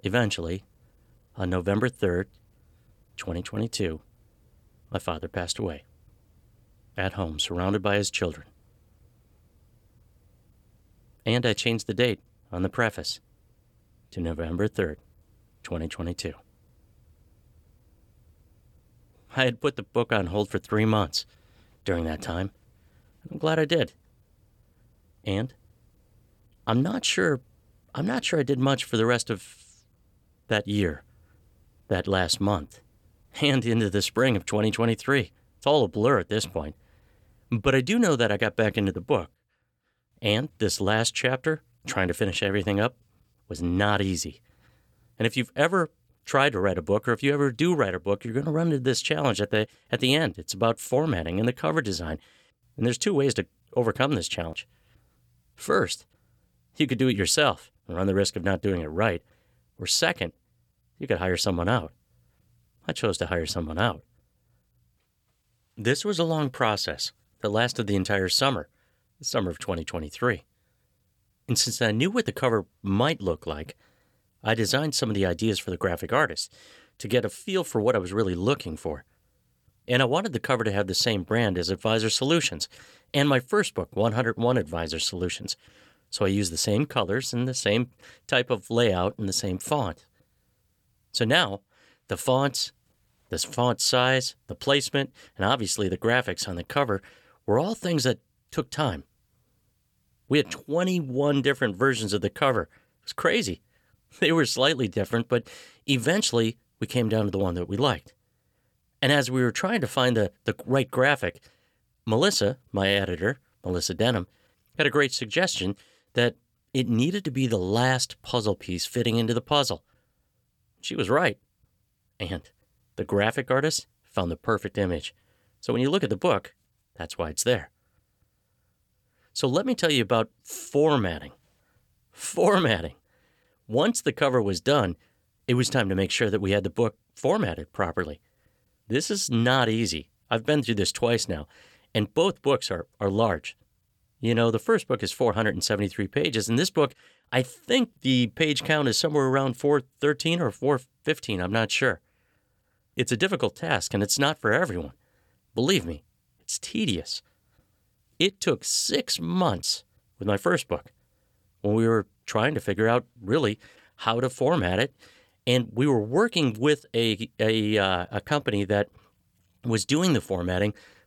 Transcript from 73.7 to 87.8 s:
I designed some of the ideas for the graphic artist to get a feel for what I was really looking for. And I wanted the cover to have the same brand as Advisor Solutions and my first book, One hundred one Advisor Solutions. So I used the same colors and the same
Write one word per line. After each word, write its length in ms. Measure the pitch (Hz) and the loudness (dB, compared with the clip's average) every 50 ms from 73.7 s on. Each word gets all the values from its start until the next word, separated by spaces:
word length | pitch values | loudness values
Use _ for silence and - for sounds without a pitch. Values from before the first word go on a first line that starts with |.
| - - _ _ _ _ _ _ _ _ _ _ _ _ - | -14 -20 _ _ _ _ _ _ _ _ _ _ _ _ -2
I 100 | 107 113 | -2 0
designed 400 | 110 110 95 - 135 156 156 135 | 0 0 0 0 0 0 -2 -2
some 140 | - 135 113 | -2 -2 -2
of 60 | 107 | 0
the 100 | 98 98 | 0 0
ideas 340 | 90 85 - 107 110 101 - | 0 0 0 0 0 0 -2
for 120 | - - | -4 -6
the 80 | 90 - | -6 -4
graphic 340 | - 95 87 85 - 78 | -2 -2 -2 -4 -4 -2
artist 400 | - 139 156 - 80 - - - - - - - - - - _ _ _ | 0 0 0 0 -2 -8 -10 -10 -12 -20 -20 -20 -20 -20 -20 _ _ _
to 100 | - 107 | -6 0
get 160 | 123 123 113 | 0 0 0
a 60 | 101 | 0
feel 340 | - - - - 190 190 175 | -6 -8 -8 -4 -2 -2 -2
for 160 | - - 110 | -2 -2 0
what 140 | 104 120 - | 2 2 2
I 40 | 104 | 2
was 140 | 90 87 | -2 -2
really 220 | 98 107 110 95 90 | -2 0 0 0 0
looking 420 | 87 95 120 143 - - 87 78 | 0 0 0 0 -2 -4 -10 -10
for. 280 | - - 82 76 69 - _ _ _ _ _ _ _ _ _ _ _ _ _ _ _ _ - | -8 -6 -8 -8 -8 -12 _ _ _ _ _ _ _ _ _ _ _ _ _ _ _ _ -4
And 140 | 123 123 | 0 0
I 20 | 135 | 0
wanted 300 | 120 135 170 208 220 131 | 0 0 -2 -2 -2 -6
the 60 | 113 | -6
cover 240 | - - 131 113 113 | -2 0 -2 0 0
to 80 | 107 | 0
have 140 | 98 101 104 | 0 0 -2
the 80 | 95 90 | 0 -2
same 280 | - - 120 110 95 | 0 0 0 0 -2
brand 340 | 87 - 110 117 117 104 92 | -2 -2 0 0 2 0 0
as 140 | 90 85 87 | -2 -2 -2
Advisor 400 | 95 95 - 110 113 113 107 110 | -4 -2 0 0 0 2 0 0
Solutions 580 | - - 131 139 165 170 - - 127 123 - - - - - - - - _ _ - | 0 0 0 0 0 0 0 -2 -4 -6 -10 -10 -12 -20 -20 -20 -20 -20 _ _ 0
and 120 | 143 143 | 2 2
my 140 | 147 139 127 | 4 2 2
first 320 | 127 - - 208 202 - | 0 0 0 0 0 0
book, 160 | - - 90 - - | -4 -6 -6 -4 -2
One 160 | 92 107 117 | 0 0 2
hundred 240 | 107 120 123 113 107 | 2 0 0 -2 -2
one 220 | 113 117 120 127 120 | 0 0 2 2 0
Advisor 400 | 90 - 90 82 85 78 80 80 | -2 -2 -4 -6 -4 -4 -4 -4
Solutions. 580 | - - - 87 92 87 - - - - - - _ - _ - - - _ _ _ _ | -4 -4 -4 -4 -4 -4 -4 -8 -8 -10 -10 -12 _ -20 _ -20 -20 -20 _ _ _ _
So 160 | - - 104 | -4 -2 0
I 20 | 95 | 2
used 240 | 98 101 101 85 | 2 0 0 -2
the 60 | 82 - | -2 -4
same 260 | - 110 104 113 151 | -2 0 0 0 0
colors 480 | - - 127 101 87 101 127 131 - | 0 -2 -2 -2 0 -2 -4 -4 -4
and 160 | - 120 123 131 | -4 -4 -4 -4
the 60 | 127 | -4
same 360 | - - 104 104 117 | -2 0 2 2 2